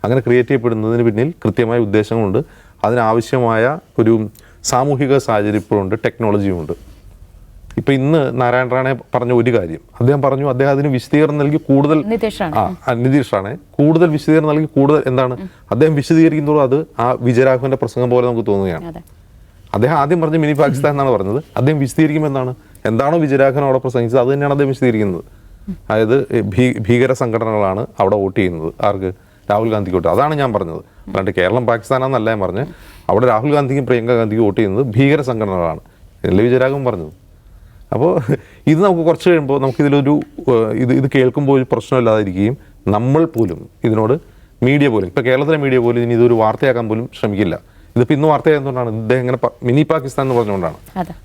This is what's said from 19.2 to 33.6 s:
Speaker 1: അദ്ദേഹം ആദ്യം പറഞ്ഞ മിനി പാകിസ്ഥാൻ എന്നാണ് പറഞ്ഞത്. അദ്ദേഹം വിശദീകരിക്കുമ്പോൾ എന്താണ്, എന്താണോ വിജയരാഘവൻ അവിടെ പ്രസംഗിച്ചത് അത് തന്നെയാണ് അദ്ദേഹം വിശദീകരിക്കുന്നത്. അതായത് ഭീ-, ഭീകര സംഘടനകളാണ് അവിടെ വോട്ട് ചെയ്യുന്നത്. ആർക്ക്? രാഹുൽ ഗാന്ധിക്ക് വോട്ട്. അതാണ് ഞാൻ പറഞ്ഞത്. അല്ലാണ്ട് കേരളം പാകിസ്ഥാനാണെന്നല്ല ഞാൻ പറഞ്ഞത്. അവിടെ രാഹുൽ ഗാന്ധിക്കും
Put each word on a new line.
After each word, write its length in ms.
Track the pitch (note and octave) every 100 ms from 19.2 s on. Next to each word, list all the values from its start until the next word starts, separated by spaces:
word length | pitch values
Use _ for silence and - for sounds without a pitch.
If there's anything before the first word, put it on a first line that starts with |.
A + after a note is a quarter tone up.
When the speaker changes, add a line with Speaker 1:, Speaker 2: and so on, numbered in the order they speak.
| - - - _ -
Speaker 1:
അദ്ദേഹം 220 | G2+ A#2+ D#3
ആദ്യം 260 | C#3+ F3
പറഞ്ഞ 160 | D#3+ D#3+
മിനി 160 | D3+
പാകിസ്ഥാൻ 380 | D3 C#3+ C3 D3
എന്നാണ് 180 | C#3+ C3+
പറഞ്ഞത്. 340 | A2 F#2+ A2+ - -
അദ്ദേഹം 220 | B2+ D#3
വിശദീകരിക്കുമ്പോൾ 500 | C#3 - D#3 D3+ D3+
എന്താണ്, 260 | C3+ B2+ B2+ - - -
എന്താണോ 320 | A2+ C#3 E3+
വിജയരാഘവൻ 460 | D3+ C3+ C#3 C3
അവിടെ 140 | C#3+ C3
പ്രസംഗിച്ചത് 440 | C3 B2 A#2 B2+
അത് 120 | B2
തന്നെയാണ് 200 | C#3 C#3+
അദ്ദേഹം 160 | C#3+ C#3
വിശദീകരിക്കുന്നത്. 540 | C3 B2+ A2 G#2 F2 - - - - - F#3 -
അതായത് 520 | A2 A2 C3+ B2+ A2+
ഭീ-, 360 | G2+ F#2+ B2+ A#2+
ഭീകര 340 | G#2+ A#2+ B2+
സംഘടനകളാണ് 760 | B2+ B2+ A2 A2+ G#2+ G2 F#2+ - -
അവിടെ 160 | F#2+ G#2
വോട്ട് 240 | G2 F#2
ചെയ്യുന്നത്. 340 | F#2 E2 D#2+ - G#2+
ആർക്ക്? 260 | F#2+ F#2+ F#2 _ _ -
രാഹുൽ 200 | G#2 A2+
ഗാന്ധിക്ക് 240 | A2 F#2 F#2
വോട്ട്. 120 | E2
അതാണ് 280 | F#2 D3 D3+
ഞാൻ 180 | C3+
പറഞ്ഞത്. 280 | G2+ F2 D#2+ - - -
അല്ലാണ്ട് 240 | F#2+ F#2+ F#2
കേരളം 280 | F2+ A2+ A2+
പാകിസ്ഥാനാണെന്നല്ല 640 | A#2 - C3 C3 C3 A2
ഞാൻ 100 | A2
പറഞ്ഞത്. 280 | F#2 F2+ C#3+ - - - -
അവിടെ 160 | G2 B2
രാഹുൽ 260 | A2 C#3
ഗാന്ധിക്കും 320 | D3